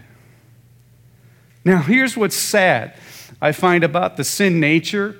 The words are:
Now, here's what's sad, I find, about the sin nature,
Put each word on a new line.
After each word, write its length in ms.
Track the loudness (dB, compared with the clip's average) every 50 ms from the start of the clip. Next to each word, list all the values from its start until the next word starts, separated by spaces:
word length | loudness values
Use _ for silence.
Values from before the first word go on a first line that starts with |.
| -20 -20 _ _ _ -20 _ _ _ _ _ _ _ _ _ _ _ _ _ _ _ _ _ _ _ _ _ _ _ _ _ _ 0
Now, 180 | 2 2 2
here's 340 | 2 2 0 0 0 -2 -2
what's 200 | -2 -4 -2 -2
sad, 580 | -4 -4 -2 0 2 2 2 2 0 -2 -8 -14 -20 -20 -20 -20 -20 -20 -20 -8 -4
I 100 | -2 -2
find, 320 | 0 0 2 2 2 2 2
about 320 | 0 0 -2 -4 -4 -4
the 80 | -6 -6
sin 360 | -6 -2 0 0 0 2 2
nature, 580 | 2 2 2 0 -2 -2 -4 -6 -6 -6 -10